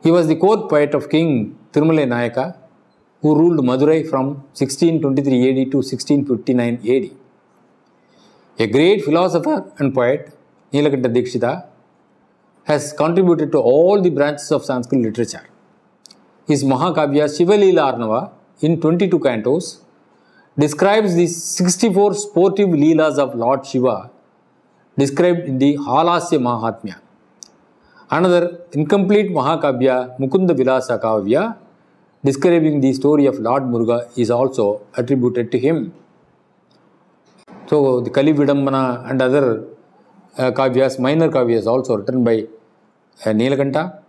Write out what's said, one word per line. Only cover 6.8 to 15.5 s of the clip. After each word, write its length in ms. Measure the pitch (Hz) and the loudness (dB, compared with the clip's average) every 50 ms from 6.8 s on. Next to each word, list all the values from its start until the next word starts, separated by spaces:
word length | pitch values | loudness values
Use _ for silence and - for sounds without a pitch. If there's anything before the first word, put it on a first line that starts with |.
| 101 | -2
A 160 | 110 127 135 | 0 0 0
D. 160 | 104 90 - - _ _ _ _ _ _ _ _ _ _ _ _ _ _ _ _ _ _ _ _ _ _ _ _ _ _ _ - | 0 -4 -12 -20 _ _ _ _ _ _ _ _ _ _ _ _ _ _ _ _ _ _ _ _ _ _ _ _ _ _ _ -4
A 80 | 113 | -4
great 360 | 104 107 135 160 180 208 196 | 0 2 4 4 4 4 2
philosopher 720 | - 147 151 165 185 185 160 170 - 302 311 - 190 - - - | 0 0 0 2 0 2 0 -2 -2 -2 -4 -4 -6 -10 -6 -4
and 160 | 147 135 135 | -4 -2 0
poet, 420 | 131 120 120 139 151 - - - _ _ _ _ _ _ _ | 0 0 0 0 -2 -4 -14 -20 _ _ _ _ _ _ _
Neelakanta 340 | - 143 147 151 139 131 123 | -2 0 0 2 0 0 -2
Dikshita, 600 | 123 117 123 120 - - 120 113 120 139 - - - _ _ _ _ _ _ _ _ _ _ _ _ _ _ _ _ _ _ _ | 0 0 0 -2 0 -4 -2 -2 -2 -4 -6 -10 -18 _ _ _ _ _ _ _ _ _ _ _ _ _ _ _ _ _ _ _
has 280 | - 151 143 147 - | -2 -2 0 -2 -6
contributed 580 | - - 147 160 170 185 190 180 170 160 160 143 | -4 -2 -2 0 2 2 4 4 4 2 0 0
to 60 | 156 147 | 0 2
all 420 | 117 117 127 151 165 185 202 208 | 2 4 4 4 4 4 2 2
the 80 | 185 180 | 2 0
branches 420 | 147 139 143 147 147 139 - - | 0 2 0 -2 -2 -6 -4 -2
of 120 | 156 139 - | -2 -2 -2
Sanskrit 360 | - 135 127 117 - - 135 | -4 -6 -6 -4 -2 -2 0
literature. 480 | 117 110 104 120 113 - - - - - | 0 -2 -2 -4 -6 -6 -6 -16 -18 -20